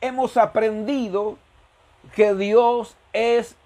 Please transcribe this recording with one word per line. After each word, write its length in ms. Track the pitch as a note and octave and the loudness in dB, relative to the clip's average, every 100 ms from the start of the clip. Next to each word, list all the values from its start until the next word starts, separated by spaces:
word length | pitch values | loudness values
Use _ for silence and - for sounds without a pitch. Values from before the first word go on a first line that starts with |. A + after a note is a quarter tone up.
hemos 340 | B3+ B3+ G#4 A#3+ | -8 -4 -2 2
aprendido 1040 | G#3+ G#3+ A3 G#3+ G#3+ C#4 A3 F#3+ G#3+ - _ _ _ _ _ _ - - | 2 2 -2 -2 -4 -4 -4 -4 -6 -10 _ _ _ _ _ _ -12 2
que 180 | G#3 | 2
Dios 640 | G3 G3+ A3 A#3+ A#3+ A3 _ _ | 2 2 4 4 0 -6 _ _
es 420 | G#3+ A#3 A#3 A#3 - | -4 0 0 -2 -16